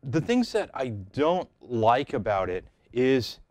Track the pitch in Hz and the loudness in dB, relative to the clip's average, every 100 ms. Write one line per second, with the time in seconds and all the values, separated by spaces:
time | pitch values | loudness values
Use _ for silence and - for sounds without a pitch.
0 | 139 156 156 247 233 220 180 - 135 107 | -2 -4 0 0 2 -2 -4 -6 -6 -6
1 | 95 - 147 180 143 _ - 120 110 120 | -8 0 0 0 -4 _ -6 0 4 2
2 | 143 135 104 101 92 90 - _ _ 120 | 2 -4 -2 -2 -2 -4 -8 _ _ 0
3 | 127 135 113 - - | 2 2 0 -10 -20